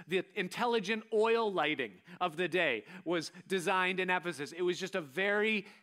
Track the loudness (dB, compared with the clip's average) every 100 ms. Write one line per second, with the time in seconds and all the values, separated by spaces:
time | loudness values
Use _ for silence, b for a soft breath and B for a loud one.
0 | -4 -4 -2 -6 -4 -2 0 0 0 -4
1 | 0 2 4 4 2 2 0 0 -4 -8
2 | B B -4 -2 0 2 2 0 -4 -10
3 | -2 -2 -2 -12 -4 -2 2 2 2 2
4 | 2 0 0 -6 -8 -2 0 0 -4 -4
5 | -4 -2 0 2 2 0 -4 B